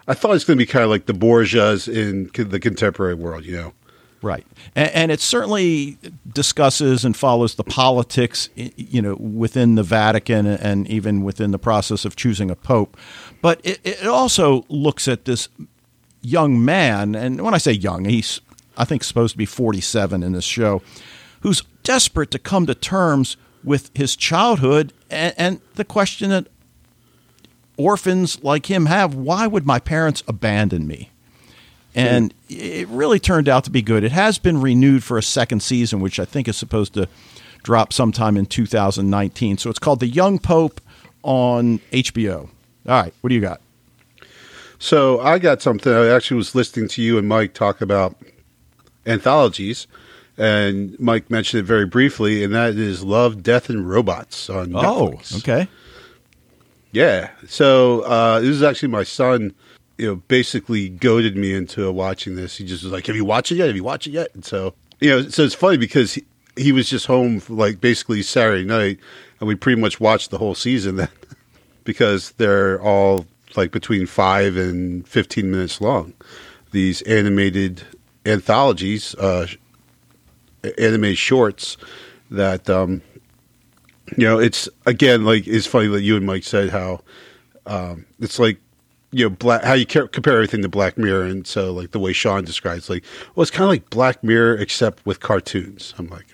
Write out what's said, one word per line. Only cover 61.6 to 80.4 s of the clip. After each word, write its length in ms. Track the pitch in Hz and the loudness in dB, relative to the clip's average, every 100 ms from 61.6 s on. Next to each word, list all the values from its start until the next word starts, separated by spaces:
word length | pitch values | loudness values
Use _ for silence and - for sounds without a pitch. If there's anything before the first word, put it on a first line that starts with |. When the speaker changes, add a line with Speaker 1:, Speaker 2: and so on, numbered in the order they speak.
| 92 - 95 | -6 -4 -4
Speaker 1:
watching 440 | 92 95 95 - 92 | -2 -4 -6 -10 -10
this. 220 | 90 - | -10 -12
He 80 | 95 | -12
just 180 | 90 | -10
was 80 | 92 | -8
like, 140 | 92 104 | -8 -6
"Have 100 | 110 | -4
you 80 | |
watched 280 | 101 113 - | -2 -2 0
it 60 | 175 | 0
yet? 100 | 165 | 0
Have 80 | 98 | -2
you 80 | |
watched 240 | 101 147 - | -6 -8 -8
it 20 | |
yet?" 240 | 147 160 | -8 -8
And 100 | - | -10
so, 300 | - 101 95 - _ - | -10 -6 -6 -10 _ -2
you 120 | 147 | 2
know, 100 | 135 139 | 2 0
so 140 | - | 0
it's 100 | 147 | 0
funny 240 | - 185 165 | 2 2 2
because 380 | 113 147 113 - | 2 2 0 -2
he, 100 | - _ _ - | -14 _ _ -4
he 140 | 139 | 2
was 180 | 131 120 | 2 2
just 160 | 127 - | -2 0
home 340 | 127 123 110 | 2 2 -2
for, 140 | - | -4
like, 260 | 110 104 98 | -2 -2 0
basically 440 | 123 120 - 107 | 0 0 -2 -4
Saturday 420 | 95 - 110 98 92 | -2 0 2 2 0
night, 320 | 113 101 98 - - - - | 0 0 -4 -12 -20 -20 -8
and 80 | 107 | -4
we 60 | |
pretty 260 | 101 - 120 | -2 0 2
much 200 | 107 - | 0 0
watched 320 | 110 110 - | 2 2 0
the 80 | 95 | -6
whole 160 | 104 90 | -4 -4
season 400 | 120 127 98 95 | -2 -2 -2 -4
then 140 | 82 _ - - _ | -4 _ -20 -20 _
<laughs> 380 | _ _ _ | _ _ _
because 480 | - - 113 98 - - | -6 0 2 2 -4 -2
they're 440 | 107 101 98 95 | 2 4 2 0
all, 460 | 101 101 98 98 87 _ _ - | 2 4 4 2 -2 _ _ -4
like, 140 | 90 | -2
between 380 | 104 - 104 90 | -2 -4 -2 -2
five 500 | - 95 98 98 92 | 0 2 2 2 0
and 500 | 92 90 90 90 87 | -4 -4 -6 -8 -6
fifteen 440 | - 98 - 98 | -2 -2 -2 -2
minutes 280 | 95 87 - | -2 -4 -4
long. 340 | 104 131 82 - - - - - _ | -2 -2 -4 -12 -20 -20 -20 -20 _
These 320 | 101 95 87 | -2 0 -2
animated 800 | - 110 104 98 98 92 95 90 - - _ _ - | 0 2 2 2 2 0 -2 -6 -18 -20 _ _ -2
anthologies, 880 | 107 - 110 139 92 95 107 - - | -2 2 2 4 2 -2 -6 -8 -4
uh, 260 | 98 90 87 | -2 0 -4
sh-, 120 | - _ _ _ _ _ _ _ _ | -10 _ _ _ _ _ _ _ _